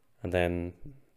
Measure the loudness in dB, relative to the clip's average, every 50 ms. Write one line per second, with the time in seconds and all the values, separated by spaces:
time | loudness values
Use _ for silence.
0 | _ _ _ _ -4 0 2 2 4 4 2 0 -2 -4 -6 -10 -14 -14 -14 -16
1 | -20 _ _